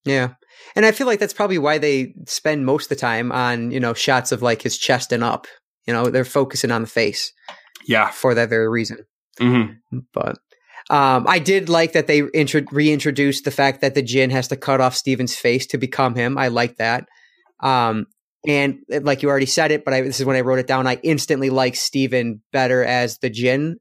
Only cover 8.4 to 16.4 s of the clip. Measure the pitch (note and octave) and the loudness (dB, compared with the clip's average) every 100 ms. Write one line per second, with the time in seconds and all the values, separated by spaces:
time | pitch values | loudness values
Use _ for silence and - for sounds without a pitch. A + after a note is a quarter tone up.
8.4 | A2+ A2+ A2 A2+ G#2+ A2+ A2+ _ _ - | 2 0 0 0 -4 -8 -18 _ _ 0
9.4 | B2 B2 G#2+ G#2+ - B2+ B2 - - - | 2 4 0 -6 -10 -10 -6 -4 -4 -6
10.4 | _ _ _ - - D3 C3+ B2+ - F3+ | _ _ _ -18 0 2 4 4 2 0
11.4 | C#3 F#3+ E3 E3+ D#3+ E3 D3+ D3 C#3+ D#3 | 2 0 2 2 2 0 2 2 2 0
12.4 | C#3+ D#3 C#3 C#3 D3+ D3 D3 C3 C#3+ C#3 | 2 0 -2 0 2 2 -2 0 0 0
13.4 | C#3 C3+ C#3 C3 C#3 C#3 A#2 C3 C3 C3 | -4 0 0 2 0 0 0 2 2 0
14.4 | B2 C3+ - C3+ B2+ - C#3 B2+ B2 - | -2 -6 0 2 2 0 -2 -2 -2 -2
15.4 | A#2+ B2+ - C3+ C3 - B2+ A#2+ A#2+ C3+ | 0 0 -2 -4 -4 0 0 0 -2 0